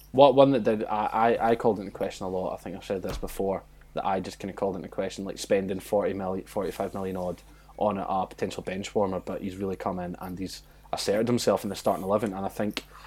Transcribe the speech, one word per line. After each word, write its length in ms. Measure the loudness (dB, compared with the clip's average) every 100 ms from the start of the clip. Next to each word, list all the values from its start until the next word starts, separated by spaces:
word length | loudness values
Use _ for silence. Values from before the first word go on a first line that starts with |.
| 0
What 240 | 8 8 10
one 160 | 8
that 120 | 6
did, 200 | 2 2 0
I, 520 | 0 0 4 4 4
I, 100 | 4
I 40 | 4
called 240 | 2 0
into 120 | -4
question 340 | -6 -6 -4 -4
a 40 |
lot. 240 | -2 -4
I 40 | -6
think 180 | -10 -10
I've 80 |
said 180 | -6 -6
this 160 | -4 -6
before, 460 | -6 -4 -2 -2 -6 -20 -10
that 120 | -4 -2
I 140 | -2
just 200 | -4 -8
kinda 140 | -8
called 220 | -4 -4 -4
into 140 | -8
question, 340 | -6 -6 -6 -8
like, 120 | -6
spending 420 | 0 2 0 -4
forty 340 | 0 0 2
million, 320 | -2 -4 -4 -4
forty-five 480 | -4 -4 -4 -4
million 220 | -4 -4 -4
odd 260 | -4 -6 -12 -20 -14 -2
on 200 | 0 0
a, 60 |
a 240 | -2 -2 -2
potential 340 | -4 -6 -6
bench 320 | -6 -6 -2
warmer, 280 | 0 0 0
but 200 | -6 -6
he's 140 | -6 -4
really 200 | -4 -4
come 220 | -4 -4
in 160 | -6 -8
and 180 | -10 -8
he's 240 | -8 -10 -18 -18 -8
asserted 340 | -4 0 2 4
himself 360 | 2 4 2
in 60 | 0
the 60 | -2
starting 280 | 0 0
eleven, 300 | 2 2 0
and 120 | -2 -6
I 40 |
think 340 | -2 -4 -4 -10 -20